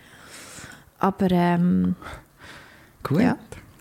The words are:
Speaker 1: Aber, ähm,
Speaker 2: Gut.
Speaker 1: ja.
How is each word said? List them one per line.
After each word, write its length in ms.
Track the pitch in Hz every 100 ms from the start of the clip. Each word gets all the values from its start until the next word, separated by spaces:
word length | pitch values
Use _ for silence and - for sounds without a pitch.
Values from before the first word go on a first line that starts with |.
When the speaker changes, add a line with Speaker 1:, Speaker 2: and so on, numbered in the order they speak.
| - - - - - - - - - _
Speaker 1:
Aber, 320 | 196 190 190
ähm, 640 | 180 175 175 180 185 185 185 - - - _ - - - - - _
Speaker 2:
Gut. 180 | - 147
Speaker 1:
ja. 160 | 247 285 - - - -